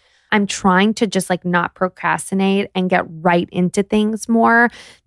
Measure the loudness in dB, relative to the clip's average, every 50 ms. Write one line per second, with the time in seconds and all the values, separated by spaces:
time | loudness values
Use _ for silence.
0 | _ _ _ _ _ -2 0 0 0 -2 -4 -2 2 2 4 4 4 2 2 0
1 | -2 -2 -2 -2 -2 -2 -4 -4 -2 -2 -2 -2 -2 -4 _ -4 -4 -4 -4 -4
2 | -4 -4 -4 -4 -4 -4 -2 0 0 2 2 0 -2 -4 -4 -4 -2 -2 -2 -4
3 | -6 -8 -8 -4 0 2 2 2 0 -2 -2 -2 -2 0 0 -2 -2 0 0 0
4 | 0 0 -4 -4 -4 -2 0 2 4 4 4 4 4 2 0 -4 -20 -20 -20 _
5 | _